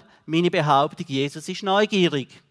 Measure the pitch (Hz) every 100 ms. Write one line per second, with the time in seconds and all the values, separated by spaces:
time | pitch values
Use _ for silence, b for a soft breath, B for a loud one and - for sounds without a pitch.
0 | - b - 160 175 175 151 135 151 -
1 | 175 135 143 156 - 185 196 196 214 202
2 | 175 143 123 - _